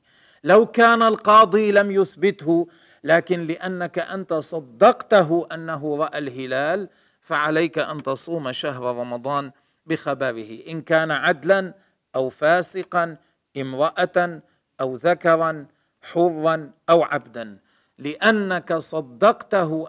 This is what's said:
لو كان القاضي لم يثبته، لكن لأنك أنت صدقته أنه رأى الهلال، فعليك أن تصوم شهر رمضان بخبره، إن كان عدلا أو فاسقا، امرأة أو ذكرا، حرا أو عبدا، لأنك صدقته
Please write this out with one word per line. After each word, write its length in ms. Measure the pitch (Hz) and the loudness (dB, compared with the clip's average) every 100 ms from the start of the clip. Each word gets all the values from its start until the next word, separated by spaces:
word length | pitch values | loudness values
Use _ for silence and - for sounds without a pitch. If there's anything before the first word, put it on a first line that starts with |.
| _ _ _ _ | _ _ _ _
لو 220 | 147 196 226 | 4 6 6
كان 360 | - 233 233 | 4 4 6
القاضي 680 | 226 214 - 214 220 202 214 | 4 2 6 6 6 4 2
لم 180 | 202 202 | 2 2
يثبته، 760 | 196 190 - 185 - 147 170 170 _ _ _ | 2 0 0 -2 0 0 0 0 _ _ _
لكن 420 | 143 165 170 180 160 | 0 2 2 -4 -4
لأنك 520 | 170 185 185 175 - | -6 -8 -8 -6 -6
أنت 360 | - 190 185 | -8 -8 -6
صدقته 1120 | 160 143 165 131 113 214 - - 208 156 170 160 | -6 -6 -10 -12 2 4 4 2 2 4 0 -2
أنه 440 | 165 165 156 151 147 | -10 -10 -8 -6 -4
رأى 220 | 151 151 | -4 -6
الهلال، 680 | 143 127 131 131 147 190 185 _ _ _ | -10 -10 -6 -4 -2 -4 -6 _ _ _
فعليك 580 | - 156 151 156 170 160 | -6 -4 0 0 -2 -2
أن 240 | 139 151 | -6 -6
تصوم 500 | 135 135 - 170 135 | -8 -8 -8 -8 -6
شهر 440 | 127 151 127 123 120 | -8 -8 -6 -6 -6
رمضان 540 | 123 120 127 143 139 - _ _ - | -8 -8 -6 -6 -6 -12 _ _ -8
بخبره، 720 | 160 - 131 135 113 107 110 - | -6 -4 -4 -4 -6 -10 -16 -12
إن 140 | 160 | -10
كان 280 | 139 160 160 | 0 0 0
عدلا 640 | 147 151 165 147 196 185 - _ _ _ 131 | -2 -2 0 2 0 0 -10 _ _ _ -4
أو 120 | 131 | -4
فاسقا، 880 | - 151 175 170 190 175 180 170 151 _ _ _ - | -2 2 2 0 -8 -6 -4 -4 -6 _ _ _ -10
امرأة 840 | 135 131 160 - 180 180 175 160 - _ _ - | -8 -2 -2 0 -2 0 -2 -4 -18 _ _ -8
أو 160 | 135 127 | -6 -2
ذكرا، 720 | 160 175 175 165 165 156 139 _ _ _ | -2 0 2 2 2 -4 -12 _ _ _
حرا 680 | - 170 175 160 156 160 147 _ - | -6 0 2 2 -2 -2 -6 _ 2
أو 120 | 170 | 2
عبدا، 560 | 147 143 120 117 110 98 _ _ _ - | 2 -4 -8 -14 -16 -18 _ _ _ -12
لأنك 760 | 135 151 208 214 196 180 - | -12 -2 0 2 0 -4 -4
صدقته 1120 | 165 - 160 135 120 208 233 - 202 165 160 | -6 -6 -8 -10 0 2 2 -2 -2 -2 -4